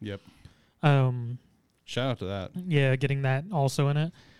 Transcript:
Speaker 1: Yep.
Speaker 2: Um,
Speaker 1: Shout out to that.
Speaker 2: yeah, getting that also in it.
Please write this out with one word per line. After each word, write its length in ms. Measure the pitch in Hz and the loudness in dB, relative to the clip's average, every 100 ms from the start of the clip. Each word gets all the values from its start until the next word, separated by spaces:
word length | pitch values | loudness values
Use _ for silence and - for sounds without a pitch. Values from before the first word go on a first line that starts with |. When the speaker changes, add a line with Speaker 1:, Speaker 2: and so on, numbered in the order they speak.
Speaker 1:
Yep. 200 | 104 98 - - - _ _ - | -10 -10 -14 -20 -20 _ _ 0
Speaker 2:
Um, 560 | 151 139 127 123 117 123 _ _ _ _ | 4 6 4 0 -6 -8 _ _ _ _
Speaker 1:
Shout 260 | - - 131 | -8 -4 -2
out 60 | 117 | -2
to 40 | 92 | -4
that. 240 | 98 92 180 180 | -6 -6 -8 -2
Speaker 2:
yeah, 300 | 147 135 131 | 2 2 2
getting 260 | 135 139 | 0 0
that 220 | 135 135 175 | 0 0 -2
also 360 | 175 139 - 143 | 0 0 2 0
in 80 | 147 | 0
it. 160 | 160 - - | -2 -6 -20